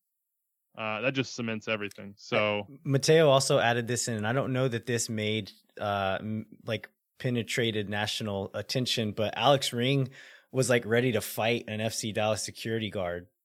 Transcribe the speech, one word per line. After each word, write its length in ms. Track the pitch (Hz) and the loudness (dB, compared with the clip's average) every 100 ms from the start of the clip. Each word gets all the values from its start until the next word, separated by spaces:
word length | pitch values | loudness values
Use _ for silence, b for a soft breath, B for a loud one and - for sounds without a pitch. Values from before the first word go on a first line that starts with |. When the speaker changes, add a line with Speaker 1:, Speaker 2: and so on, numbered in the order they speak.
| _ _ _ _ _ _ _ - | _ _ _ _ _ _ _ -10
Speaker 1:
uh, 240 | 110 107 | -6 -2
that 100 | 123 | -2
just 200 | 135 120 | 0 -4
cements 340 | - 117 110 - | -4 -4 -4 -2
everything. 460 | 110 101 - 101 101 | -4 -4 -10 -18 -14
So 500 | - 117 107 104 101 139 | -2 2 2 0 -4 -10
Speaker 2:
Mateo 460 | - 135 143 160 156 | 0 0 6 6 8
also 300 | 135 131 143 | 6 4 2
added 280 | 113 120 113 | 4 2 0
this 220 | 123 - | -2 -2
in, 60 | 113 | -2
and 100 | 104 | 0
I 60 | |
don't 200 | 131 110 | 0 0
know 140 | 127 131 | 0 0
that 200 | 117 - | -2 -2
this 220 | 120 - | -2 -2
made, 440 | 110 107 110 98 - _ - | -2 -2 -2 -4 -12 _ -6
uh, 380 | 104 101 95 95 | -2 0 0 -2
m-, 280 | 107 110 - - | -4 -8 -8 -12
like, 240 | - 107 - _ _ - | -6 -6 -6 _ _ -6
penetrated 720 | 131 120 110 - 117 110 101 | -2 -2 -2 0 0 0 -2
national 600 | 104 107 - 110 98 98 | -2 -2 -4 -4 -4 -6
attention, 580 | 101 - 135 123 - 110 | -8 -4 -2 -2 -2 -2
but 240 | 101 104 - | -2 -2 2
Alex 360 | 117 139 139 | 4 4 2
Ring 360 | 120 127 139 131 B B B B | 0 2 2 0 B B B B
was, 200 | 127 120 | 0 4
like, 160 | 123 104 | 4 4
ready 260 | 117 127 | 2 4
to 80 | 107 | 0
fight 440 | - - 110 120 - | -2 -2 0 0 -2
an 120 | 107 | -4
F 100 | 110 | -2
C 180 | - 110 | -2 -4
Dallas 320 | 104 107 107 | 0 0 0
security 460 | - - 117 113 107 | -4 -8 -4 -2 -2
guard 360 | 104 90 87 87 _ | -4 -4 -6 -10 _